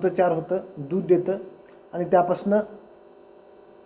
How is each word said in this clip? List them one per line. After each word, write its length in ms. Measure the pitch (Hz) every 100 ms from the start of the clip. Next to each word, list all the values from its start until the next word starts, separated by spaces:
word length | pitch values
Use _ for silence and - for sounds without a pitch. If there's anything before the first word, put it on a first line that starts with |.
तर 40 | 180
चार 240 | 180 180
होतं, 280 | 160 - 185 - -
दूध 280 | 139 185 165
देतं 320 | 180 - 202 - - - - -
आणि 100 | 175
त्यापासनं 560 | 175 185 175 180 202 208 208 - - - - - - - - - - -